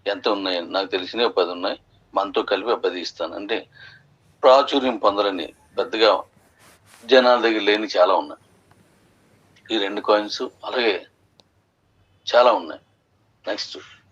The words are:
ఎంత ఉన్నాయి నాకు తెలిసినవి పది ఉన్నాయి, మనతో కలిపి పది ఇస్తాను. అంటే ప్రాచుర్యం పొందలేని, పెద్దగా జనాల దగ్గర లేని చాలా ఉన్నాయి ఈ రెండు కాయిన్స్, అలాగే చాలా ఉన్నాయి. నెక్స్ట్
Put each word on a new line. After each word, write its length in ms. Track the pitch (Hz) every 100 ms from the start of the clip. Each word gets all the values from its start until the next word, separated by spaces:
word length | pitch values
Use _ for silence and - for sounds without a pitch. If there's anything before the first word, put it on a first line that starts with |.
| -
ఎంత 220 | 98 117
ఉన్నాయి 320 | 104 95 90
నాకు 240 | 85 95 95
తెలిసినవి 460 | 95 90 113 117 -
పది 120 | 87
ఉన్నాయి, 280 | 87 92 - _ _ _
మనతో 280 | - 98 104
కలిపి 340 | - 98 92 104
పది 240 | 95 90
ఇస్తాను. 340 | 82 - 82
అంటే 240 | 85 101 110 - - - - _ _ _ _
ప్రాచుర్యం 540 | 135 131 139 143 131 110
పొందలేని, 520 | 104 101 101 92 76 - _ -
పెద్దగా 440 | - 113 110 95 - _ _ _ _ _ _ -
జనాల 360 | - 127 123 120
దగ్గర 220 | 113 110
లేని 260 | 101 107 104 98
చాలా 180 | 90
ఉన్నాయి 280 | 92 73 71 _ _ _ _ _ _ _ _ _ _ _ _ -
ఈ 60 | 110
రెండు 220 | 98 104
కాయిన్స్, 420 | - 107 104 - 131 -
అలాగే 300 | 104 127 117 92 - _ _ _ _ _ _ _ _ _ _ _ -
చాలా 240 | 120 123
ఉన్నాయి. 280 | 104 80 73 _ _ _ _ _ _
నెక్స్ట్ 340 | - 104 - - - - _